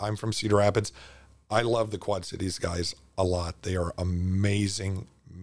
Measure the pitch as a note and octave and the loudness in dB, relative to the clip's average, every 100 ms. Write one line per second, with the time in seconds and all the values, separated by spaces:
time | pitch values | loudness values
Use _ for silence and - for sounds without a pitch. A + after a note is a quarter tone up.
0 | G#2 G#2+ A2+ G#2+ G#2+ G#2 G2+ G2+ G2+ - | -4 -2 -2 -2 4 6 6 4 -2 -8
1 | - - - - _ G#2+ A#2 A#2 A2 G2+ | -20 -20 -20 -20 _ 0 2 2 0 -2
2 | - G2 F2+ - F#2 - F2 F2 E2+ - | -2 -4 -4 -6 -4 -4 -4 -4 -4 -8
3 | - - F#2 F2+ E2+ - - F#2 E2+ - | -12 -2 0 2 -2 -6 -4 -2 -2 -2
4 | F2+ F2+ F#2 F#2+ G2+ G2+ G2+ F#2+ F#2+ F#2+ | -2 0 0 2 2 2 0 -2 -4 -6
5 | - _ - F2 | -8 _ -20 -18